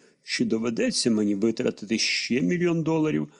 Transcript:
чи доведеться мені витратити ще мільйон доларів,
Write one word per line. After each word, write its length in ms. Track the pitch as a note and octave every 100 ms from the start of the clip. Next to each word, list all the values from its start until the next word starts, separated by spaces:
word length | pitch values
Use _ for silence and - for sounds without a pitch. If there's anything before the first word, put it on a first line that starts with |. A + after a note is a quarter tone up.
| _ _
чи 220 | - -
доведеться 680 | A#2 A2+ A#2 A#2 B3 - -
мені 240 | G#2+ G#2
витратити 640 | G2+ A2+ A2+ A#2+ - G2+ A2
ще 420 | - - - A#2+
мільйон 420 | F3 F3+ F3 E3+
доларів, 460 | D#3 D#3+ D#3 D3+ D3